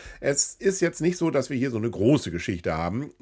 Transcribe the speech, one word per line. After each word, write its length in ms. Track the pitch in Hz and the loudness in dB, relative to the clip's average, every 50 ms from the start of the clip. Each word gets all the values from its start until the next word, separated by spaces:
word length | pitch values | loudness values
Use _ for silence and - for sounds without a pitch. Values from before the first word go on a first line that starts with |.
| - - - - | -18 -18 -12 -4
Es 360 | - 139 143 139 - - - | -2 0 0 0 0 -2 -4
ist 260 | - - 190 190 - | -2 -2 0 0 2
jetzt 180 | 175 165 - - | 0 0 0 0
nicht 160 | 151 175 180 | 0 0 0
so, 160 | - 165 160 | 2 0 0
dass 180 | 147 143 127 - | 2 2 0 0
wir 60 | 143 | -2
hier 160 | 123 127 139 | -2 0 0
so 60 | 117 107 | 0 -2
eine 120 | 110 117 | -2 -2
große 400 | 92 90 98 120 151 131 - 92 | 0 2 4 6 6 4 4 0
Geschichte 440 | 82 85 - - 98 87 - 90 80 | -6 -4 -4 -4 -4 -2 -2 -2 -2
haben, 380 | 80 82 87 95 123 147 - - - | 0 0 -2 -2 -4 -6 -8 -10 -12